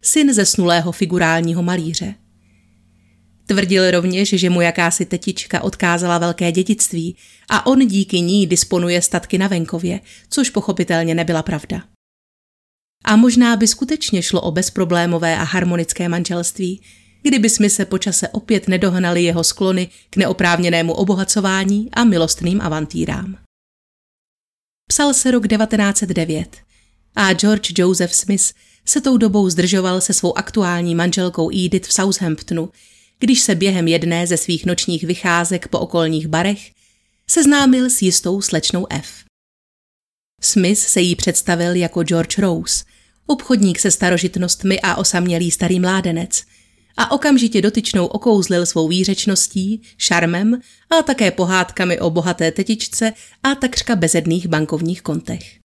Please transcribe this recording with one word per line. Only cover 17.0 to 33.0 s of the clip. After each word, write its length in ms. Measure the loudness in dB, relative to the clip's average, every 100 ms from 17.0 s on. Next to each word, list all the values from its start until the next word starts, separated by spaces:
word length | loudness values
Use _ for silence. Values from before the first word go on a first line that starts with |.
| _ _
kdyby 280 | 0 2 2
Smithe 360 | 2 2 2 -2
po 120 | -2
čase 300 | -2 -4 -4
opět 400 | -6 -2 -2 0
nedohnaly 560 | 0 0 0 0 2
jeho 200 | 0 0
sklony 460 | -2 0 -2 0 -4 -10 _
k 80 | 0
neoprávněnému 760 | 0 2 0 2 2 0 0
obohacování 960 | 0 0 0 0 0 0 0 0 0 -2
a 100 | 2
milostným 580 | 4 4 0 0 -2 -2
avantýrám. 760 | -2 -4 -6 -6 -4 -6 -8 -14 _ _ _ _ _ _ _ _ _ _ _ _ _ _ _
Psal 240 | 0 2
se 180 | 2 2
rok 160 | 2 2
devatenáct 500 | 0 2 2 2 0
set 120 | -2
devět 480 | -2 -2 -4 -6 -14 _ _ _ _ _ 0
a 180 | 2
George 460 | 4 2 2 0 0
Joseph 360 | 2 2 0 -2
Smith 380 | 0 0 -2 -4 _ _ -4
se 160 | 0
tou 160 | 2 4
dobou 320 | 4 4 2
zdržoval 520 | 2 2 2 2 0
se 120 | 0
svou 240 | 0 0 -2
aktuální 580 | -4 -2 0 0 -2 0
manželkou 560 | 0 0 -2 -2 -2
Edith 360 | 0 0 -2 -2
v 60 |
Southamptonu, 760 | 0 0 0 -2 -4 -4 -6 -6 _ -20 _